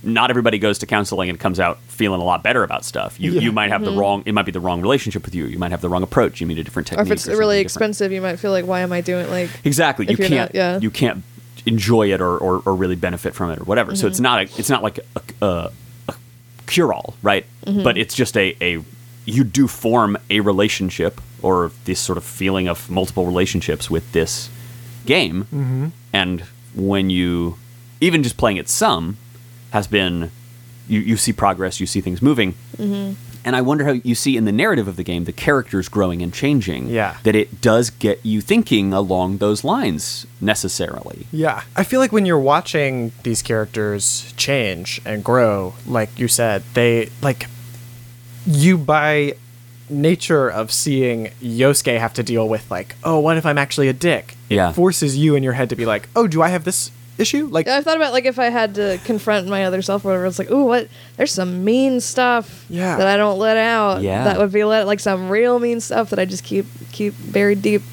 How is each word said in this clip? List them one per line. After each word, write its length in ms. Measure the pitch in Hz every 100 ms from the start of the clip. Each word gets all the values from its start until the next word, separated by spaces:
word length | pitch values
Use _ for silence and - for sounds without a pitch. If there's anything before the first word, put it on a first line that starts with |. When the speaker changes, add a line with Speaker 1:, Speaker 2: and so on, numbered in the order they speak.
Speaker 1:
not 280 | 104 113 127
everybody 280 | 123 113 107
goes 200 | 104 101
to 60 |
counseling 440 | 104 107 98 95 90
and 100 | 82
comes 200 | 98 90
out 200 | 87 - -
feeling 320 | - 104 92
a 40 |
lot 180 | 87 87
better 200 | 101 123
about 200 | 92 65
stuff. 340 | - - 50 -
You, 120 | -
Speaker 2:
Yeah. 80 | 170
Speaker 1:
you 100 | 113
might 160 | 107 104
have 120 | 101
Speaker 3:
Mm-hmm. 140 | 104
Speaker 1:
the 40 | 98
wrong, 220 | 101 101
it 80 | 107
might 120 | 104
be 60 | 95
the 80 | 90
wrong 220 | 90 87
relationship 420 | 95 139 110 98
with 100 | -
you. 100 | 87
You 120 | 64 85
might 120 | 90
have 100 | 85
the 60 | 87
wrong 140 | 90
approach. 380 | 92 - 117 -
You 60 | 82
need 100 | 80
a 60 |
different 280 | 76 - 78
Speaker 3:
Or 40 |
if 20 | - 208
Speaker 1:
technique 60 |
Speaker 3:
it's 140 | - -
Speaker 1:
or 100 | 214
Speaker 3:
really 20 |
Speaker 1:
something 240 | 214 202
different. 20 |
Speaker 3:
expensive, 460 | 185 - 214 208 196
you 100 | 190
might 160 | 185 170
feel 140 | 208
like, 140 | 190
"Why 160 | 180 185
am 100 | 180
I 80 | 175
doing, 280 | 175 180 -
like," 200 | 180 175 -
Speaker 1:
Exactly. 420 | 147 139 156 -
Speaker 3:
if 60 | 196
Speaker 1:
You 60 | 202
Speaker 3:
you're 100 | 190
Speaker 1:
can't, 240 | 135 -
Speaker 3:
not, 20 |
yeah. 240 | 190 180 185
Speaker 1:
you 100 | 110
can't 320 | - 123 95 - - - -
enjoy 460 | 117 113 98 117 101
it 80 | 95
or, 180 | 90 87
or, 240 | 92 90
or 100 | 98
really 200 | 92 92 90
benefit 360 | 90 87 85
from 180 | - 87
it 100 | 78
or 20 |
whatever. 320 | - 107 101
So 120 | 196 107
it's 100 | 95
Speaker 3:
Mm-hmm. 60 |
Speaker 1:
not 160 | 123 117
a, 200 | 95 -
it's 100 | 110
not 140 | 127
like 160 | 104 - -
a, 300 | - - -
a, 260 | 101 87 82 - - - -
a 40 | - - - - - -
cure-all, 460 | 180 151 - - -
right? 220 | 104 98 - -
Speaker 3:
Mm-hmm. 180 | 202 202
Speaker 1:
But 140 | 160 101
it's 160 | 110
just 200 | - 120
a, 220 | 110 95 -
a, 220 | 87 82 - - - -
you 180 | - 117
do 240 | 120 110 131
form 480 | - 113 120 107 101 -
a 120 | 104
relationship 800 | 104 98 104 - 92 - 85 - - -
or 300 | - 90 85 -
this 160 | - 90
sort 160 | - 87
of 80 |
feeling 420 | - - 95 95 90
of 220 | 85 -
multiple 360 | 90 95 -
relationships 640 | 90 90 95 95 82 78 -
with 220 | 82 -
this 380 | 82 80 - - - - - - -
game. 380 | - 147 95 90
Speaker 2:
Mm-hmm. 420 | 101 143 127 127 151 - -
Speaker 1:
And 300 | 196 90 87 87 - -
when 340 | - 95 98 95
you, 480 | 92 90 87 85 82 - - - -
even 200 | 175 165
just 120 | 123
playing 220 | - 117 95
it 100 | -
some, 480 | - 220 98 82 104 - - - - -
has 160 | 107 98
been, 420 | 104 92 87 82 - - - - - -
you, 120 | 107
you 160 | 107 110
see 140 | -
progress, 460 | 104 101 90 92 -
you 80 | 95
see 140 | 104
things 200 | 95 90
moving. 320 | 131 131 95 90 - -
Speaker 3:
Mm-hmm. 360 | 208 202 196 196 - -
Speaker 1:
And 100 | 123 127
I 40 |
wonder 220 | 127 151
how 80 | 143
you 240 | 127 123
see 220 | 117 139 123
in 80 |
the 60 | 107
narrative 360 | 104 214 156 98
of 80 |
the 80 | 90
game, 220 | 90 87
the 60 | 85
characters 560 | - - 139 120 95 90
growing 320 | 104 92 87
and 100 | 87
changing, 540 | - 139 143 95 67 64
Speaker 2:
Yeah. 280 | 117 98 -
Speaker 1:
that 120 | 110
it 240 | 107 104 -
does 300 | 117 113 117
get 300 | - 107 -
you 160 | 113 107
thinking 540 | 104 226 220 107 98
along 460 | 95 95 92 92 98
those 240 | 104 104
lines 600 | 135 240 160 78 - - - -
necessarily. 840 | 98 107 92 - 90 - - - -
Speaker 2:
Yeah. 320 | 156 156 110 -
I 80 | -
feel 160 | 190 262
like 120 | 254
when 120 | 214
you're 140 | 190 160
watching 720 | 135 151 - 165 139 127 117 -
these 180 | 123 110
characters 920 | - 113 107 117 104 104 - - - -
change 640 | - 139 107 87 90 120
and 180 | 110 104
grow, 500 | 101 123 113 101 92 -
like 320 | - 123 107 -
you 80 | 123
said, 340 | - 117 98 -
they, 340 | 127 120 117 110 -
like, 260 | 143 123 - - - - - - - - - -
you 320 | 190 147 165 180
by 560 | 139 151 151 151 143 - - - - - -
nature 600 | 143 156 175 - 156 127
of 220 | 104 113
seeing 560 | - 151 135 127 117 110 -
Yosuke 560 | 120 113 131 139 - 117
have 140 | 113
to 100 | 123
deal 240 | 117 113 110
with, 220 | 110 -
like, 240 | 92 98 -
"Oh, 160 | 160 160
what 180 | 151 165
if 80 |
I'm 120 | 160 147
actually 300 | 135 - 135
a 60 |
dick?" 420 | 131 170 127 - - -
It 60 |
Speaker 1:
Yeah. 160 | 202 185
Speaker 2:
forces 460 | 82 180 180 151 135
you 180 | 156
in 80 | 143
your 100 | 131
head 160 | 123 120
to 60 |
be 100 | 117
like, 240 | 113 104 -
"Oh, 120 | 233 226
do 140 | 156
I 80 | 165
have 140 | 180
this 280 | 165 - - - - -
issue?" 300 | 233 285 302
Like 180 | 160 160
Speaker 3:
Yeah, 100 | 277
I've 60 |
thought 140 | 294 320
about, 140 | 294
like, 140 | 254
if 140 | 254 247
I 100 | 240
had 260 | 240 220
to 240 | 202 202 185
confront 420 | - 220 220 208 180
my 180 | 196
other 160 | 190 185
self 220 | 190 202
or 60 | 196
whatever, 160 | 185
it's 140 | 185 175
like, 120 | 190
"Ooh, 140 | 262
what? 220 | 262 247 226 - - -
There's 140 | 285
some 320 | - 180 180
mean 360 | 196 247 269 254
stuff 640 | - - 247 240 226 - -
Speaker 2:
Yeah. 280 | 170 185 165
Speaker 3:
that 100 | 190
I 100 | 202
don't 220 | 208 190
let 180 | 220 220
out." 440 | 226 226 208 190
Speaker 1:
Yeah. 220 | 196 98
Speaker 3:
That 160 | 131 175
would 120 | 202
be 120 | 208
let, 240 | 214 220 202
like, 120 | 208
some 300 | 208 185 185
real 300 | 208 240 247
mean 200 | 240 233
stuff 300 | - 226 220
that 100 | -
I 60 |
just 180 | 185 185
keep, 220 | - 196 196 - -
keep 220 | - 208 - -
buried 300 | 202 202 202
deep. 200 | 208 208 -